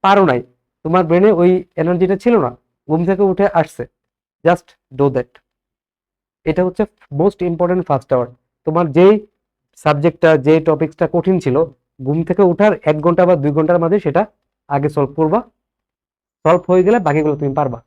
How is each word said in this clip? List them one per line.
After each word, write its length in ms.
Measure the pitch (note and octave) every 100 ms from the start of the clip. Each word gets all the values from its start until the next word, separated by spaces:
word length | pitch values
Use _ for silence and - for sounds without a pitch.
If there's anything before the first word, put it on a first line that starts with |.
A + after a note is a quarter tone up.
| G3
পারো 180 | G3+ F3+
নাই, 100 | B2 - _ _ _
তোমার 200 | D#3 F3+ E3
ব্রেনে 200 | F3 G3+ F3
ওই 100 | F3 F#3 - -
এনার্জিটা 340 | E3 F3 F#3 G3
ছিল 120 | A#3+ A#3 B2+
না, 60 | - _ _ -
ঘুম 120 | D#3 F3
থেকে 140 | F#3+ G3
উঠে 140 | F#3 G3+ E3+
আসছে, 220 | D3+ - - _ _ _ _ _ D#3+
just 220 | F3 _ _ _ C3
do 60 | C#3 C3
that। 160 | B2 _ _ _ _ _ _ _ _ _ _ _ D#3+
এটা 120 | D#3+ F#3
হচ্ছে 160 | F3+ G#3 _ _ C#3+
most 200 | F#3+ - F3+
important 300 | E3 F3 F3+ F3
first 200 | C#3 -
hour। 140 | B2+ A#2+ _ _ _ -
তোমার 180 | D#3+ E3 C#3+
যেই 160 | F#3 G#3+ G#3+ _ _ _ _ _
সাবজেক্টটা, 460 | D3+ D3 E3 - D#3+ D#3 C#3
যে 80 | D#3+ D#3+
টপিকসটা 380 | D3 D#3+ - E3 E3+
কঠিন 200 | F3 F#3 C#3
ছিল, 100 | C3 C#3+ _ _ _ C3
ঘুম 100 | D#3 D#3+
থেকে 140 | F#3 F#3+
উঠার 220 | E3 G#3 F#3+ -
এক 80 | D3+ E3
ঘন্টা 180 | E3+ F3+
বা 60 | E3+
দুই 80 | C#3+ D3
ঘন্টার 240 | D#3+ F3
মাঝে 140 | E3 G3+ E3+
সেটা 160 | D3+ G#3+ _ _ _ _ C#3+
আগে 140 | C#3+ D3
সলভ 160 | C#3 C#3+
করবা। 200 | D#3 G#3 - _ _ _ _ _ _ _ _ _
সলভ 180 | D#3 F3 -
হয়ে 140 | F3+ F3+
গেলে 100 | A#3 E3
বাকিগুলো 280 | D3 D3+ D3
তুমি 100 | C#3+ C#3
পারবা। 200 | C#3 A#2